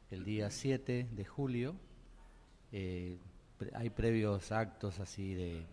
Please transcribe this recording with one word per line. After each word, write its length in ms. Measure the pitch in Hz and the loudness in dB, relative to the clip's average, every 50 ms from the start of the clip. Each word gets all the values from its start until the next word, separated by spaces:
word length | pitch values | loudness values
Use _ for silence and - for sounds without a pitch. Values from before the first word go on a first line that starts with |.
| - - | -12 -8
el 120 | - 92 90 | -8 -6 -2
día 260 | 98 107 107 104 104 | 0 0 2 2 0
siete 600 | - - - 135 131 123 - - 123 120 123 120 | -2 0 2 2 2 2 2 0 0 0 0 -2
de 140 | 113 104 98 | -4 -4 -6
julio. 500 | - - - 139 135 123 120 120 135 175 190 - - - - - - - - - - - - - - - - - - | -6 -2 -2 0 0 2 0 0 0 -2 -6 -12 -16 -20 -20 -20 -20 -20 -20 -20 -20 -20 -20 -20 -20 -20 -20 -18 -8
Eh, 460 | - 101 95 90 90 90 90 90 90 90 92 95 - - - - - - | -4 -4 -2 -2 -2 -2 -4 -4 -6 -8 -12 -16 -18 -18 -20 -20 -10 -8
pre-, 140 | 104 95 - | -8 -6 -4
hay 140 | - 117 117 | -2 -2 -2
previos 640 | - - 110 113 113 113 107 104 101 98 - - 107 | 2 4 4 6 6 6 6 6 4 2 2 2 2
actos 480 | 110 113 101 - - - 104 87 92 | 2 2 0 -2 -4 -4 -4 -2 -2
así 320 | 98 - - 98 98 95 95 | -6 -6 -4 -4 -2 -2 0
de 320 | 90 90 85 85 82 82 85 | 0 0 -2 -2 -4 -6 -8